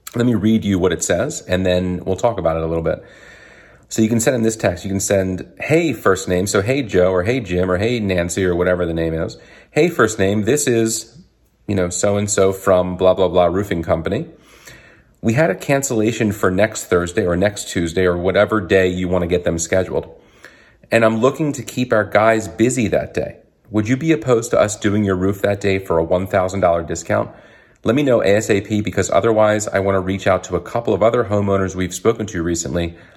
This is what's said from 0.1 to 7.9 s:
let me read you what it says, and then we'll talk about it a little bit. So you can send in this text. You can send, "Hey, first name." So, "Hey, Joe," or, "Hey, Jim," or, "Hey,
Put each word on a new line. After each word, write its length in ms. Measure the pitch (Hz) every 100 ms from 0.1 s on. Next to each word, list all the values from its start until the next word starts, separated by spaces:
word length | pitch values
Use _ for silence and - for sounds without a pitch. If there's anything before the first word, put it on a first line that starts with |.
let 120 | 120 120
me 80 |
read 280 | 110 107 110
you 160 | 98 95
what 140 | 92
it 100 | -
says, 380 | - 87 135 -
and 240 | - 92
then 400 | 92 90 90 90
we'll 120 | - 92
talk 200 | 120 104
about 220 | 80 80
it 40 |
a 40 | 82
little 160 | 82
bit. 200 | 80 - - - - - - - - - -
So 140 | -
you 80 | 110
can 100 | 120
send 160 | 147 127
in 60 |
this 140 | 113 110
text. 280 | 101 87
You 60 | 98
can 100 | 98
send, 500 | - 98 95 90 - -
"Hey, 360 | - 165 165
first 340 | 113 - 92 -
name." 180 | 90 98
So, 140 | 104
"Hey, 220 | 98 139
Joe," 300 | 117 92 92
or, 100 | 92
"Hey, 180 | 92 131
Jim," 300 | 98 90 92
or, 80 | 90
"Hey, 200 | 110